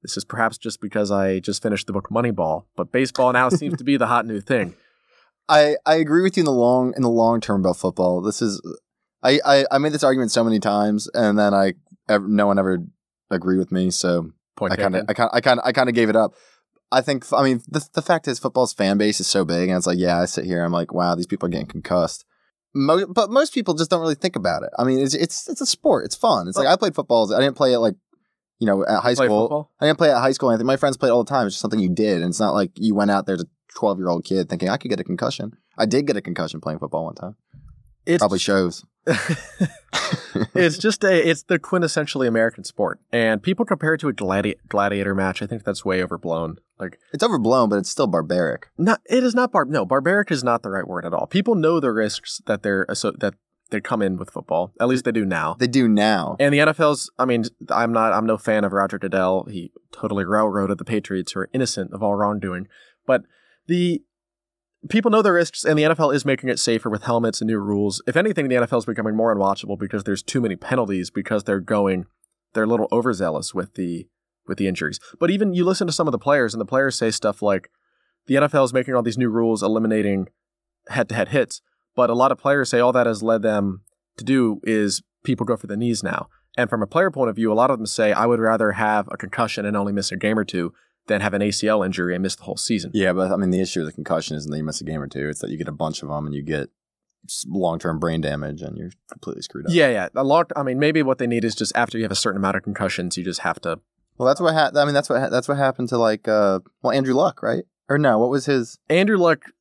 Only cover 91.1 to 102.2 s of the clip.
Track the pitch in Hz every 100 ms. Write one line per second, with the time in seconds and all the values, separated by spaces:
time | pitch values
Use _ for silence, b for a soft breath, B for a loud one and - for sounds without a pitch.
91.1 | 104 104 101 104 98 107 107 95 92 87
92.1 | 90 95 - - - - 110 85 107 95
93.1 | 90 92 95 95 90 92 92 78 - 76
94.1 | 82 80 76 73 73 78 76 76 78 69
95.1 | 65 73 76 50 78 82 73 80 78 71
96.1 | 73 76 71 73 76 69 _ _ _ _
97.1 | _ - - - 92 90 82 87 80 85
98.1 | 80 76 73 73 76 76 76 85 - _
99.1 | - - - - - - 170 143 110 90
100.1 | 117 135 156 165 - 139 127 147 160 135
101.1 | 131 123 117 113 101 107 - 117 113 110
102.1 | 95